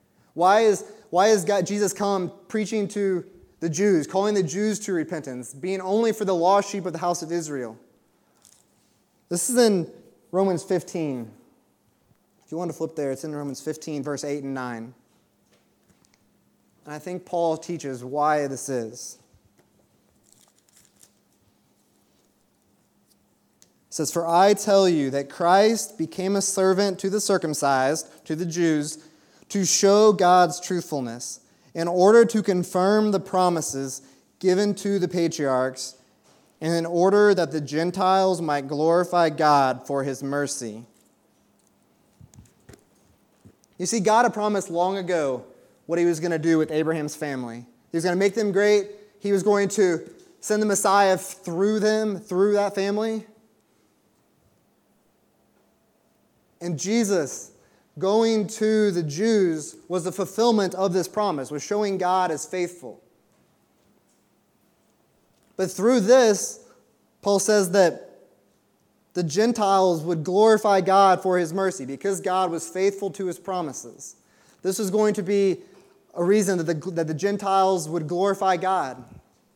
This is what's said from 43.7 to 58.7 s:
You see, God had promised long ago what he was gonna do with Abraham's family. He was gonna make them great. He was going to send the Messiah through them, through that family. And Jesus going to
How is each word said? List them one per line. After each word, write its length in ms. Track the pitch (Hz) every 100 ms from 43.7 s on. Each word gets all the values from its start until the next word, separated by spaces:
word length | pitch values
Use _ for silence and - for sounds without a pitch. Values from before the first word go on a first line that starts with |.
| _
You 80 | 175
see, 160 | 226
God 220 | 190 214
had 100 | 240
promised 360 | 214 208 208 -
long 280 | 170 180 196
ago 480 | 175 175 143 123 - - _ _ -
what 140 | 170
he 60 | 175
was 140 | 160
gonna 200 | 170 160
do 180 | 160 160
with 140 | 156
Abraham's 440 | 156 156 160 147 -
family. 500 | 151 131 123 117 117 _ _
He 60 | 165
was 60 |
gonna 120 | 170 180
make 180 | 196 196
them 160 | 208
great. 380 | 190 208 208 196 - - _
He 120 | 202
was 120 | 196
going 260 | 180 202 202
to 400 | - 185 165 - - - _
send 200 | - 214
the 40 | 214
Messiah 520 | 196 208 196 196 185
through 640 | - - - 170 202 214
them, 400 | 214 214 214 196
through 340 | - 185 202
that 220 | 202 202 202
family. 520 | 196 208 226 220 - _ _ _ _ _ _ _ _ _ _ _ _ _ _ _ _ _ _ _ _ _ _ _ _ _ _ _ _ _ _ _ _ _
And 180 | 170 156
Jesus 720 | 180 226 208 190 139 - - _ _ _ _ -
going 480 | 185 214 226 220 202
to 440 | - 214